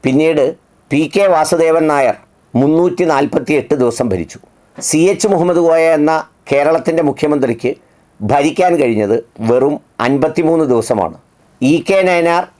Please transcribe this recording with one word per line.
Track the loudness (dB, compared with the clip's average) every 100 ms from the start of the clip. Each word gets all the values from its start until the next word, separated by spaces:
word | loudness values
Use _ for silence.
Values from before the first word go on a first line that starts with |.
പിന്നീട് | 0 2 2 2 0 -4 _ _ _
പി | -2 0
കെ | 0 2
വാസുദേവൻ | 2 2 2 2 2 2
നായർ | 2 0 -2 _ _ _ 0
മുന്നൂറ്റി | 2 2 0 0 0
നാൽപത്തിയെട്ട് | 0 0 -4 -2 -2 0 0
ദിവസം | 0 0 -4
ഭരിച്ചു. | -2 -6 -14 _ _ _ -12 -4
സി | 0 0
എച്ച് | 0 0
മുഹമ്മദ് | 0 0 2 2
കോയ | 2 2 2
എന്ന | 2 0 -4 _ -4
കേരളത്തിൻ്റെ | 0 0 0 0 -2 -2
മുഖ്യമന്ത്രിക്ക് | -2 -2 0 -2 -2 -6 -8 _ _ _ _ -2
ഭരിക്കാൻ | 0 0 0 0 2
കഴിഞ്ഞത് | 0 0 0 -2 -4 -8 0
വെറും | 2 0 -2 _ -4 -2
അൻപത്തിമൂന്ന് | 0 -2 -2 0 0 2
ദിവസമാണ്. | 0 0 -2 -2 -8 _ _ _ _
ഇ | -2 0 0
കെ | 0 2
നയനാർ | 0 2 0 -4